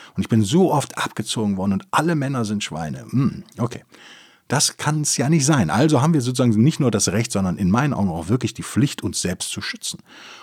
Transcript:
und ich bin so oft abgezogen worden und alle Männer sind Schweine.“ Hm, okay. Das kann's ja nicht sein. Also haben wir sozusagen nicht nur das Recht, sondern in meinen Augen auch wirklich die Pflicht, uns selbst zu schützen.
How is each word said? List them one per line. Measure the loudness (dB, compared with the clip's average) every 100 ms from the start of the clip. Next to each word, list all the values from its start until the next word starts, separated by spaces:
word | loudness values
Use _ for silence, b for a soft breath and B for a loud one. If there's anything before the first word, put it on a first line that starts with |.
| B -6
und |
ich | 0
bin | 2
so | 4 4 4
oft | 2 -2 -6
abgezogen | -8 -6 -6 -2 -2 -2
worden | 0
und | -2 -2
alle | -2 0 0
Männer | -2 -4 -2
sind | -4
Schweine.“ | -6 -8 -8 -10 -4
Hm, | 0 0 -2 -10 -6
okay. | -6 -6 -16 B B B B B B
Das | 0 0 -2
kann's | -2 -2 -2 0
ja | 2
nicht | 4 4
sein. | 2 2
Also | 2 4 4
haben | 4
wir | 2
sozusagen | 0 2 2 4
nicht | 4 4
nur | 2
das | 2 0
Recht, | 0 0
sondern | 0 -2 0
in | 2
meinen | 2 2
Augen | 0 -2
auch | -2 -2
wirklich | -2 -2
die | -6
Pflicht, | -4 0 0 0
uns | -6 -4
selbst | -4 -6 -8
zu | -8
schützen. | -10 -10 -10 -12 B B B B